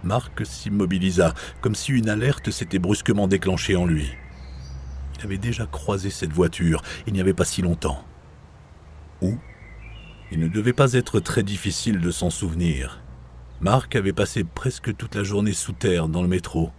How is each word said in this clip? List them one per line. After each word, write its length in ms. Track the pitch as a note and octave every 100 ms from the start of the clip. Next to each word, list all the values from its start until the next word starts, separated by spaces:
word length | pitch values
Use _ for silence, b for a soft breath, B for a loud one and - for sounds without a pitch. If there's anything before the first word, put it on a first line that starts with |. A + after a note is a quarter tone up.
Marc 400 | E2+ A#2 - - A2
s'immobilisa, 880 | - - G2+ F#2 F#2+ F#2+ F2+ E2 - B B
comme 140 | A2+
si 180 | G#2 -
une 160 | B2+ G#2+
alerte 420 | G#2+ B2 C#3 -
s'était 280 | - F2+ G2
brusquement 500 | F2+ G#2 - G#2 G2
déclenchée 480 | F#2+ F#2+ F2+ - F2+
en 100 | F2
lui. 260 | D#2 C#2 - - - - - - - - - - -
Il 60 |
avait 140 | G#2 G2
déjà 280 | A#2 A#2 A2
croisé 440 | - - G2 G2
cette 220 | - E2
voiture, 500 | D#2 E2+ - E2+ D#2+ B B -
il 60 |
n'y 80 | F#2+
avait 140 | F#2
pas 100 | F2
si 180 | F2+ -
longtemps. 420 | F2+ E2 F#2 C#2+ - - - - - - - - - - - -
Où ? 160 | F#2 A#2+ - - - - - - - - -
Il 100 | D#2+
ne 80 | E2
devait 240 | G#2 A2+
pas 200 | B2 C3+
être 280 | B2 - G#2+
très 220 | - -
difficile 580 | G2+ G2 G#2 F2 A#2+ G2+
de 100 | E2+
s'en 200 | E2 F2+
souvenir. 680 | - F#2 E2 E2+ C2+ C2 - - - - - - -
Marc 360 | F2+ B2 - A#2+
avait 160 | G2
passé 320 | F#2 G2 -
presque 520 | E3 - C3 - - G#2+
toute 200 | A2+ G#2
la 80 |
journée 280 | G2 G#2 G#2
sous 200 | F#2+ -
terre, 360 | - G#2 F2 D#2+
dans 140 | E2
le 60 | F2+
métro. 420 | F2+ - D#2+ E2